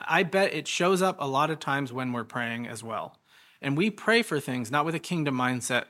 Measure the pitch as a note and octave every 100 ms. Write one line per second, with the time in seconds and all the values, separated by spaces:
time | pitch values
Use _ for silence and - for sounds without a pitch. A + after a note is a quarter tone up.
0 | - E3 F#3 F#3+ G3 D#3 D3 - F3+ F#3
1 | F#3+ F#3 C#3 C3+ D3+ D3+ - C#3 C3+ B2
2 | B2+ A#2+ A2+ B2 A#2 A#2 A#2 A2+ A2+ G#2+
3 | D#2+ - _ - - - C#3 C#3+ G#3+ G#3
4 | - A#3 A3+ D3 C#3 B2 A2+ D3 D#3 D#3+
5 | - F3 D3 B2+ B2+ B2 - A#2+